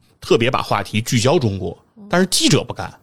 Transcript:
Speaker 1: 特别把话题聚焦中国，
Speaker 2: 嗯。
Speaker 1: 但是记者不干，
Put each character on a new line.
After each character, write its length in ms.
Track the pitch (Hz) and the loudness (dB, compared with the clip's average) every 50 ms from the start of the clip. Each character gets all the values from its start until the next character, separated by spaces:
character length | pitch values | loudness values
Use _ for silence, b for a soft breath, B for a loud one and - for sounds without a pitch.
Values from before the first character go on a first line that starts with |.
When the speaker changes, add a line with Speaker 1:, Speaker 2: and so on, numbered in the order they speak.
| - _ _ _ | -16 _ _ _
Speaker 1:
特 180 | - - - - | -2 0 2 2
别 120 | 117 113 | 2 2
把 120 | - 101 | 0 -2
话 200 | - - 120 104 | -2 -2 -2 -2
题 200 | 101 - - 104 | -2 -2 -4 -4
聚 180 | 113 - - 120 | -2 0 0 2
焦 180 | 104 131 151 180 | 2 2 2 2
中 220 | 131 110 98 95 | 2 0 -2 -4
国， 180 | 92 90 90 - _ _ _ - | -6 -8 -10 -12 _ _ _ -20
Speaker 2:
嗯。 100 | - 202 | -8 -2
Speaker 1:
但 100 | - 175 | 0 0
是 60 | 190 185 | 2 2
记 220 | - - 320 311 | 0 2 2 4
者 140 | 175 117 - | 2 2 0
不 100 | - 98 | -2 -8
干， 180 | - 95 87 - - | -10 -10 -12 -12 -18